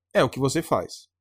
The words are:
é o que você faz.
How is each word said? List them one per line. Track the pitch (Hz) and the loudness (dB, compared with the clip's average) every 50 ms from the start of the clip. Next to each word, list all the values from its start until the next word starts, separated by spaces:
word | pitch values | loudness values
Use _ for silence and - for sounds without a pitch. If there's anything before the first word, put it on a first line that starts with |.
| _ _ - | _ _ 2
é | 208 151 | 2 2
o | 127 | 2
que | - 127 | 2 0
você | 135 135 131 160 165 | -2 0 0 -2 -2
faz. | - 135 101 - - - - - _ _ _ | 0 0 -2 -2 -4 -10 -16 -20 _ _ _